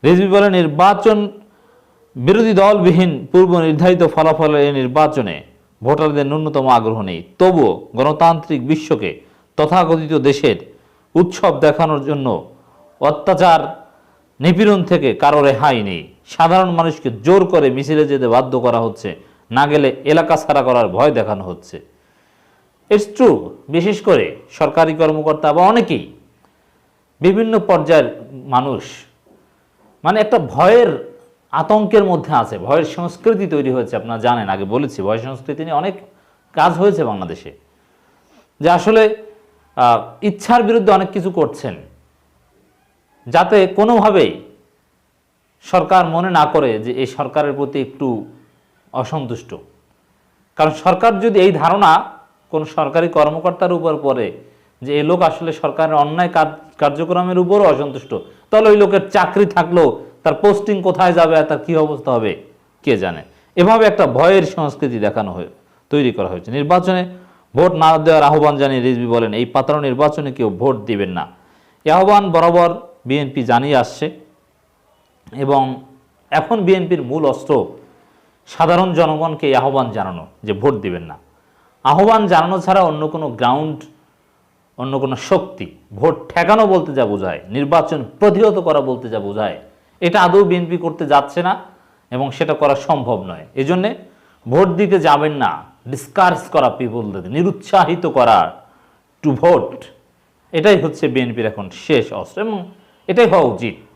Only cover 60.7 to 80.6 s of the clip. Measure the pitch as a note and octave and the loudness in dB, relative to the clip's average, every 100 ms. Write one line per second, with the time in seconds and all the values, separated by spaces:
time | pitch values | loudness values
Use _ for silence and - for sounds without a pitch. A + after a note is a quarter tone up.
60.7 | G3 F3+ F3+ F#3 E3+ E3 D#3+ D#3 D3+ - | -2 -2 0 2 4 4 2 0 -4 -2
61.7 | D#3+ D#3 C#3+ - B2 G#2+ E2 - _ _ | 0 0 -2 -2 -2 -2 -6 -14 _ _
62.7 | _ - A2 F#2 E2 D2 _ _ - F3 | _ -2 -2 -2 -8 -16 _ _ 0 2
63.7 | A3+ A3 G#3 D#3 B2 E3 F#3+ D#3 - D3 | 4 4 2 0 2 4 4 2 -4 -6
64.7 | - C3+ A#2+ G2+ A2+ G#2 F2+ E2 - _ | -4 -6 -2 -4 -4 -6 -8 -14 -16 _
65.7 | _ _ D3 C3 G#2 F2 F2+ F2+ C3 D3 | _ _ -2 -2 -2 -8 -8 -8 -8 0
66.7 | F3+ F3 F#3 F3+ - - _ _ B2+ F3+ | 0 0 -4 -4 -12 -20 _ _ 0 0
67.7 | D#3 D#3+ D#3+ D#3 D#3+ C#3+ D#3 D3 C#3+ C#3 | 4 2 4 4 4 4 4 2 2 0
68.7 | C3 B2 B2 A#2+ A#2 A2+ G#2+ A#2+ C3+ C3 | 0 -2 -2 0 0 0 -4 -2 -2 0
69.7 | D3+ C#3+ B2 D3 D3+ C#3+ B2 A2+ F2+ B2+ | -2 -2 0 0 0 -10 -4 -4 -2 -2
70.7 | A#2+ G#2 G#2 F#2+ F2+ D2+ _ _ _ _ | -2 -4 -6 -4 -6 -10 _ _ _ _
71.7 | _ D#3 E3 F#3+ G#3 G3 E3 E3+ F3 E3+ | _ 0 2 4 4 4 2 4 4 2
72.7 | E3+ - _ A#2+ C#3 C#3 C3 A#2+ A#2 C#3 | 0 -14 _ -4 -4 -4 -6 0 0 2
73.7 | C3+ A#2 - D3+ - - _ _ _ _ | 0 0 -6 -10 -10 -20 _ _ _ _
74.7 | _ _ _ _ _ - A#2+ C#3 C#3 C3 | _ _ _ _ _ -20 -8 0 0 0
75.7 | B2+ - _ _ _ _ D3+ D3+ A3+ F3+ | -6 -16 _ _ _ _ -4 -2 -2 0
76.7 | F#3+ E3+ F3 B2+ D3 D3 B2+ - C#3 G2 | 0 0 -4 -4 -4 -2 -4 -2 -2 -2
77.7 | - - _ _ _ _ _ _ - E3 | -10 -20 _ _ _ _ _ _ -2 2
78.7 | F3 F#3 E3+ E3 D#3 D#3+ D#3 D3 C3 C3 | 2 2 0 0 0 -4 -4 0 2 2
79.7 | C3+ A#2+ G#2+ F#2+ E2+ D#2 _ G#2 G2 | -2 -4 -6 -8 -10 -16 _ -8 -2